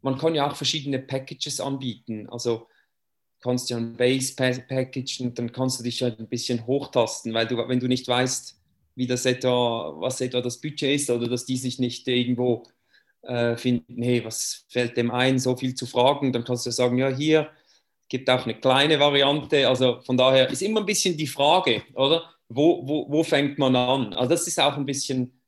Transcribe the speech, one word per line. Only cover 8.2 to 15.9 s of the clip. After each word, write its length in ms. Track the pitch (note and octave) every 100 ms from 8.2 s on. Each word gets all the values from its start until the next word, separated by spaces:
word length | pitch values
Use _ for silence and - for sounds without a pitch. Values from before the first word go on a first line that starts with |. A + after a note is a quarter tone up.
| B2+ - - - _ _ _ -
wie 100 | B2+
das 220 | B2 C3
etwa, 680 | B2+ B2+ B2 A#2+ A#2 D#2 D2+
was 240 | G2+ C3
etwa 200 | B2+ B2+
das 180 | B2 B2
Budget 360 | D#3 D3+ C#3 C#3+
ist 160 | C#3+
oder 160 | A#2+ A#2+
dass 180 | A#2+ -
die 120 | B2+
sich 200 | B2+ B2
nicht 300 | B2 A#2+ -
irgendwo, 560 | B2 A#2+ A#2+ B2+ A#2 - _ _ _ _ _
äh, 340 | - B2 A#2 A#2
finden, 460 | B2+ A#2+ - A#2+
hey, 240 | A#2+ B2 A2
was 400 | A2 - - _
fällt 280 | B2 A#2+ A#2+
dem 140 | A#2+
ein, 260 | A#2+ B2+ C3
so 180 | B2+ B2+
viel 200 | C3 C3
zu 100 |
fragen, 480 | B2